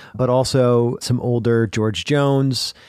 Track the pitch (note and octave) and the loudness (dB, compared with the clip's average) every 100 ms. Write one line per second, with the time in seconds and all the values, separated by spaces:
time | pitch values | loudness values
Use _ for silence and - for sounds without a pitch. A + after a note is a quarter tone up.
0 | - G#2+ B2+ B2+ B2+ C3+ B2 A#2+ A#2+ - | -12 -4 0 0 2 2 4 4 2 -2
1 | - B2 B2 A#2+ A#2 A#2 A2 A2 A2 G#2+ | -4 -2 -2 -2 0 0 0 0 -2 -2
2 | - D3 C#3 C3+ C3+ A#2+ - - | -2 0 2 2 0 -2 -6 -12